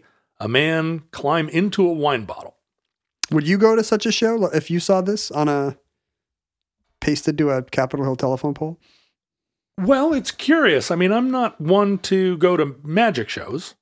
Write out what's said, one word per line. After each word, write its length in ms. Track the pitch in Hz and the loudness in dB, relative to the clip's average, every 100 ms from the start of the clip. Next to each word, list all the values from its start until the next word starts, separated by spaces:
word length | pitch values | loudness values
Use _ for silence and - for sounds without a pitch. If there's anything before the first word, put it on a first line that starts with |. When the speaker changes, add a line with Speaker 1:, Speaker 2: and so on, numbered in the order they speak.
| _ _ _ - | _ _ _ -10
Speaker 1:
a 80 | 107 | -2
man 560 | 123 156 160 160 165 - | 0 2 0 -2 -6 -10
climb 380 | - 143 165 156 | -8 -2 -2 -2
into 380 | 156 202 - 180 | -2 -2 2 0
a 60 | |
wine 320 | 165 147 131 101 | 0 -2 -2 -6
bottle." 300 | - - - _ _ _ _ _ _ - | -14 -18 -20 _ _ _ _ _ _ -2
Speaker 2:
Would 160 | 156 147 | 0 0
you 100 | 196 | 2
go 180 | 220 220 | 4 4
to 80 | |
such 220 | 214 214 226 | 2 0 0
a 60 | |
show 340 | - 226 233 190 | 0 0 0 0
if 220 | 160 156 | -2 -2
you 100 | 170 | -2
saw 220 | - 190 | 0 0
this 300 | 185 208 - | 0 -4 -4
on 160 | 143 151 | -2 0
a, 280 | 143 139 135 _ _ _ _ _ _ _ _ _ _ _ _ | 0 -2 -6 _ _ _ _ _ _ _ _ _ _ _ _
pasted 360 | - 143 - 147 | -2 -2 -2 0
to 100 | 147 | 0
a 140 | 131 | 0
Capitol 420 | 127 - 127 139 135 | -2 -2 -2 -2 -4
Hill 100 | 131 | -2
telephone 380 | 135 131 147 | -2 -2 -2
pole? 260 | 139 156 165 _ _ _ _ _ _ _ _ _ - | -4 -6 -10 _ _ _ _ _ _ _ _ _ -4
Speaker 1:
Well, 360 | 185 262 302 | 2 2 2
it's 180 | 285 - | 0 -2
curious. 580 | - - 320 202 143 - | -4 2 4 4 2 2
I 40 | 170 | 0
mean, 160 | 185 | 2
I'm 200 | 220 254 | 2 0
not 280 | 254 233 - | 0 -2 -2
one 380 | 151 196 202 196 | 2 4 4 0
to 380 | - 190 185 175 | 0 2 2 2
go 180 | 180 175 | 2 2
to 200 | 151 135 | 0 -4
magic 440 | 147 170 233 139 107 | -4 2 2 0 -6
shows. 460 | - - 131 - - | -10 -8 -10 -10 -18